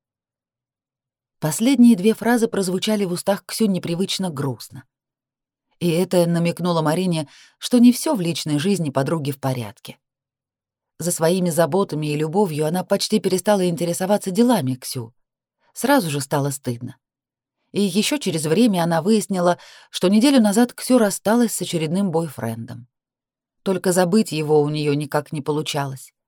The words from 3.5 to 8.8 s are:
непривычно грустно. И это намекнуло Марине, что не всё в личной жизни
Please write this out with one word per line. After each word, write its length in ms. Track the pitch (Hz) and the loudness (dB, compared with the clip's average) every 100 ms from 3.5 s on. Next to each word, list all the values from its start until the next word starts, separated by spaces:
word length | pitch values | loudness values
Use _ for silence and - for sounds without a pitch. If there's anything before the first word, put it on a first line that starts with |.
| - 220 | -2 0
непривычно 640 | 180 - 170 190 - 185 | 0 -2 -4 -4 -4 -6
грустно. 540 | 139 143 120 - 135 - _ _ _ _ _ _ _ _ - | -4 -6 -6 -12 -20 -20 _ _ _ _ _ _ _ _ -6
И 100 | 175 | -2
это 360 | 165 185 185 170 | 0 2 2 2
намекнуло 560 | 170 170 170 175 170 | 2 0 -2 -2 0
Марине, 480 | 156 165 185 160 151 - - _ | 0 0 0 -2 -6 -14 -20 _
что 220 | - 247 | 0 6
не 140 | 240 | 6
всё 200 | 240 - | 6 0
в 80 | 214 | -2
личной 380 | 170 165 156 147 | -2 -4 -2 -2
жизни 300 | 180 196 | 0 -2